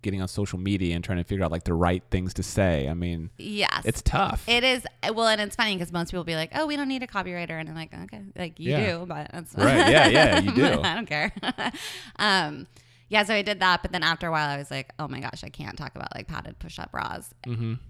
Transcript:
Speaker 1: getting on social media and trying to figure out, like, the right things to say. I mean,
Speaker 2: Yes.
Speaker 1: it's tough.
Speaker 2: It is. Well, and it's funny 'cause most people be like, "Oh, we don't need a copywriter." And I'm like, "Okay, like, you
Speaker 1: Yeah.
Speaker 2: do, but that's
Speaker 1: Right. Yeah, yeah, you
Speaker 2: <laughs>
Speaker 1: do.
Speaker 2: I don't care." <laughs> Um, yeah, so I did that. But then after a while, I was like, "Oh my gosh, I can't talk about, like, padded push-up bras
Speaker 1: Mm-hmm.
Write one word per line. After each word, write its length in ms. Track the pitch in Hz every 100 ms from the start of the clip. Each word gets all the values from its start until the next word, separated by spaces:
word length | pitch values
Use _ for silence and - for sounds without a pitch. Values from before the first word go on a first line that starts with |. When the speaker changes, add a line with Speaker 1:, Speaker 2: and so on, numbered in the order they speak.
Speaker 1:
getting 200 | 101 98
on 60 | 92
social 320 | - 101 90
media 340 | 98 98 90
and 120 | 85 -
trying 140 | 90
to 40 |
figure 220 | 87 98 87
out, 40 |
like, 120 | 85
the 100 | -
right 300 | 85 87 90 -
things 220 | 92 90
to 100 | -
say. 460 | - - 95 78 67
I 40 |
mean, 360 | 85 87 85 82 -
Speaker 2:
Yes. 460 | - 208 - - 113
Speaker 1:
it's 160 | -
tough. 420 | - - 196 - -
Speaker 2:
It 200 | 240 254
is. 180 | 254 - - -
Well, 140 | 220 226
and 100 | 214
it's 160 | 208 -
funny 220 | 220 185
'cause 140 | 170
most 180 | 175 170
people 140 | 180 170
be 100 | 160
like, 160 | 165
"Oh, 140 | - 302
we 80 | 294
don't 140 | 269
need 140 | 262
a 40 | 247
copywriter." 440 | 202 180 175 170 160
And 80 | 160
I'm 60 | 160
like, 180 | 160
"Okay, 300 | - 185 214 196 -
like, 240 | 175 165
you 120 | 165
Speaker 1:
Yeah. 260 | - 208 170
Speaker 2:
do, 80 | 180
but 240 | 151 151
that's 240 | - - -
Speaker 1:
Right. 340 | 117 135 -
Yeah, 180 | 156 -
yeah, 300 | - - -
you 100 | 101
Speaker 2:
<laughs> 20 |
Speaker 1:
do. 280 | 123 - -
Speaker 2:
I 120 | - -
don't 100 | -
care." 260 | 151 170 -
<laughs> 300 | - - 233 - - - - -
Um, 480 | 208 190 151 151 180 - _ _ _
yeah, 140 | 214
so 100 | 208
I 80 | 214
did 200 | 202 196
that. 200 | 185 175
But 100 | 175
then 100 | 180
after 240 | 160 165 170
a 40 |
while, 180 | 160 147
I 80 | 143
was 120 | 143
like, 220 | 139 - -
"Oh 80 | 147
my 140 | 131
gosh, 240 | - - -
I 40 |
can't 280 | - - -
talk 180 | 135 -
about, 180 | -
like, 140 | - -
padded 320 | 156 - -
push-up 320 | - - -
bras 420 | - - - - - -
Speaker 1:
Mm-hmm. 300 | 117 113 127